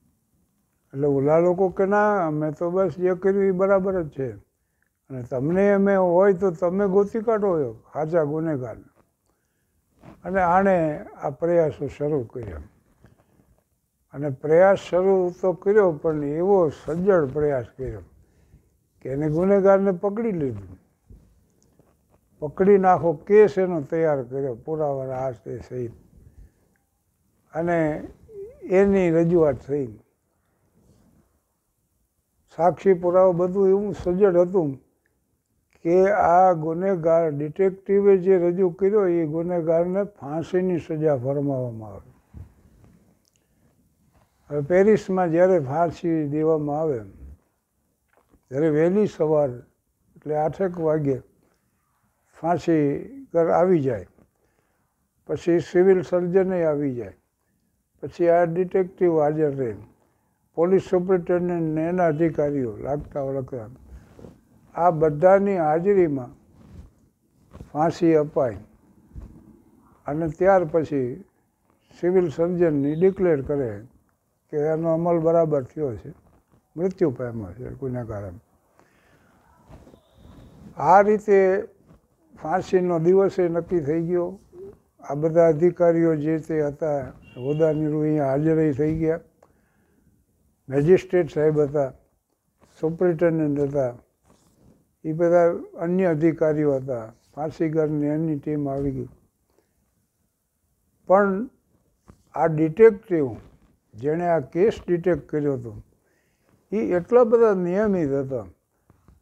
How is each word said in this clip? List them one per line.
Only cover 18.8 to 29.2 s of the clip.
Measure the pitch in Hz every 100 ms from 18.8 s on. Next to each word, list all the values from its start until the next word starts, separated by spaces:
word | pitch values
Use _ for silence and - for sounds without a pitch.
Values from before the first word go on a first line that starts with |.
| _ _
કે | 131
એને | 139 151
ગુનેગારને | 151 190 202 190 196 196
પકડી | 180 202 208 233
લીધું, | 180 139 107 95 - _ _ _ - _ _ _ _ _ _ _ _ _ _ _ _
પકડીને | 151 143 190 202 190
આખો | 175 165
કેસ | 151 - 208 208 196
એનો | 185 170
તૈયાર | 139 165 160 143
કર્યો, | 123 135 139 117
પુરાવા | - 156 151 139 131 131
આ | 131
તે | 117 - 127 -
સહિત, | 123 117 113 _ _ - - - _ _ _ _ _ _ _ _ _ _
અને | 156 170 170 156 156 311 - - 427 403 571
એની | 349 185 202 196 175
રજૂઆત | 165